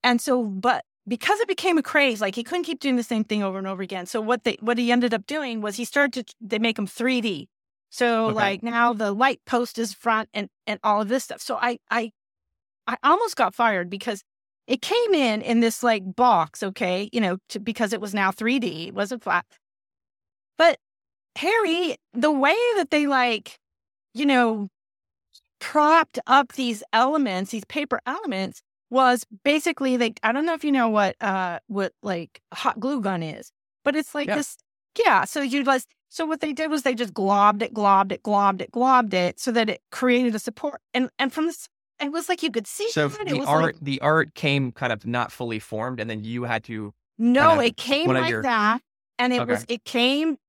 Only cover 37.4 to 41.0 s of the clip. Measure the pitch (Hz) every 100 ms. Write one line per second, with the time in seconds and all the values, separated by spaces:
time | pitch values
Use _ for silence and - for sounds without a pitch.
37.4 | 208 208 226 214 202 196 196 - - 202
38.4 | 202 190 - 240 262 254 226 190 180 -
39.4 | - 233 220 - _ - 254 247 247 214
40.4 | - 214 294 - _ 247